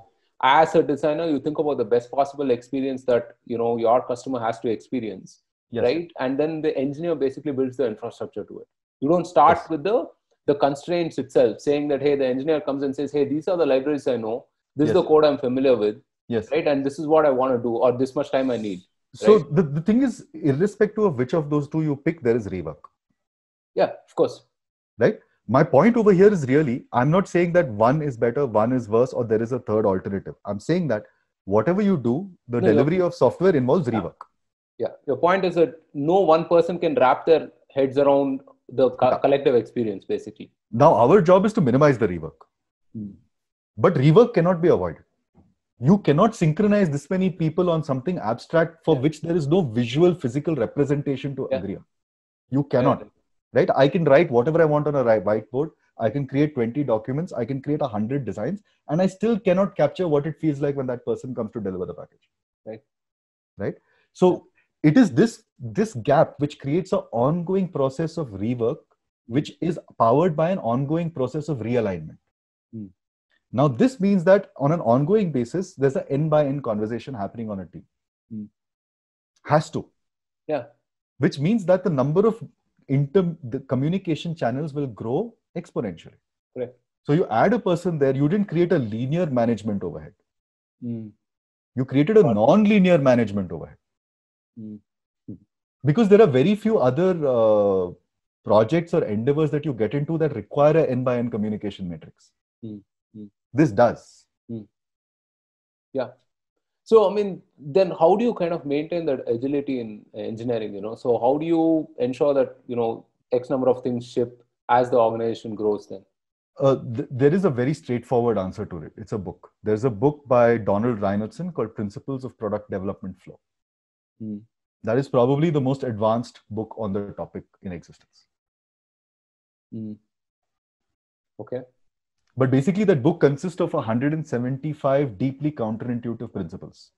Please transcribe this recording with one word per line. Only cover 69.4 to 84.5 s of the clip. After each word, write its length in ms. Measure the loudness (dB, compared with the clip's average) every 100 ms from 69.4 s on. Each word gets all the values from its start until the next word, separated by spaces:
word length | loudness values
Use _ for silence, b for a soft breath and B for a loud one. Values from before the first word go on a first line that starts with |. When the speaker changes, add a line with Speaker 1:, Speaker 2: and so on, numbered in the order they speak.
| -4 -6
Speaker 2:
is 200 | -6 -6 -8 0
powered 380 | 2 4 2 0
by 140 | -2
an 80 | -2
ongoing 520 | -4 -4 -2 -4 -6
process 380 | -6 -6 -6 -8
of 100 | -6
realignment. 600 | -4 -2 -2 -6 -10 -18 _ _ _ _ _
Speaker 1:
Hmm. 140 | -16 -16 _ _ _ _ _ _
Speaker 2:
Now, 140 | 0 0
this 320 | 2 0 2
means 240 | 0 2
that 260 | 4 4 2 -4
on 160 | -2
an 80 | 0
ongoing 500 | 2 2 4 2 0
basis, 440 | -2 -2 -4 -6
there's 200 | -2 0 0
an 100 | -4
N 220 | -2 0
by 160 | 2 2
N 160 | -2
conversation 500 | -4 -4 -4 -6 -8
happening 380 | -10 -8 -8 -10
on 100 | -10
a 60 | -12
team. 180 | -16 -20 _ _ _ -16
Speaker 1:
Hmm. 140 | -14 -14 _ _ _ _ _ _ _ _ _
Speaker 2:
Has 240 | 0 0 0
to. 200 | -8 -10 _ _ _ _ _ -8
Speaker 1:
Yeah. 180 | -8 -8 _ _ _ _ -2
Speaker 2:
Which 200 | -2 0
means 280 | -2 0 0
that 180 | 0
the 60 | 0
number 360 | 0 0 2 0
of 160 | 0 -10 _ _ _ -2
inter-, 480 | -2 0 0 0 -4
the 160 | -10 -10
communication 760 | -6 -2 -2 -2 -4 -6 -6
channels 380 | -6 -4